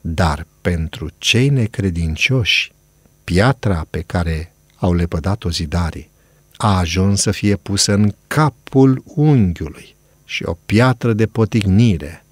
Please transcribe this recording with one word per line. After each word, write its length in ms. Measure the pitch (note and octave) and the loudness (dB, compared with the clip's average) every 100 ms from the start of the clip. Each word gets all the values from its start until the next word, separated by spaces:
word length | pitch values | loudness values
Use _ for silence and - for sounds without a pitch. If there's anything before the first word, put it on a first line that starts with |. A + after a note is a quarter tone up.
dar 460 | E2+ D#2+ F2 D2+ E2 _ | -6 -2 -2 -2 -10 _
pentru 500 | - E2+ D#2+ - D2+ _ | -4 -2 -4 -8 -12 _
cei 300 | - A2+ C3+ | -2 2 2
necredincioși, 1200 | C3+ A2 - G2 E2+ D#2+ D#2 - C3 G2 - - _ _ _ _ _ | 2 0 -2 -2 -2 -2 -2 0 0 0 -2 -2 _ _ _ _ _
piatra 640 | - E2+ A#2 C#3 G#2+ F2 D#2 | -2 2 2 2 -2 -4 -4
pe 100 | - | -8
care 520 | F2 F2+ E2+ D#2+ E2 _ _ | -6 -4 -2 -4 -8 _ _
au 200 | _ G2 | _ 0
lepădat-o 560 | F2 E2+ E2+ E2+ G2+ F2+ | 0 0 -2 -4 -4 -4
zidarii 600 | D#2 D#2+ E2+ E2+ - - _ _ _ _ _ | -6 -4 -4 -4 -6 -18 _ _ _ _ _
a 220 | A2 F#2+ | 0 0
ajuns 420 | E2+ E2+ G2 G2 | 0 0 0 0
să 100 | - | -2
fie 260 | G2+ G2+ G2+ | -2 -2 -2
pusă 360 | - G2+ - | -4 -2 0
în 220 | G2+ G#2 - _ | 2 0 -2 _
capul 760 | D3 D3+ - - C3+ C3+ C3 - | 0 0 -2 -2 4 4 2 -4
unghiului 920 | - D3+ C#3 F#2+ E2 D#2 B1+ - _ _ _ | 0 2 4 2 0 -8 -12 -20 _ _ _
și 180 | _ - | _ -10
o 120 | - F2+ _ | -8 -8 _
piatră 460 | G#2 B2+ B2 A#2+ | 2 2 2 0
de 140 | G#2+ A2 | 0 0
poticnire 960 | - A2 A#2 G2+ F#2+ A#2+ E2+ C#2+ - _ | 0 0 0 2 4 4 2 -6 -18 _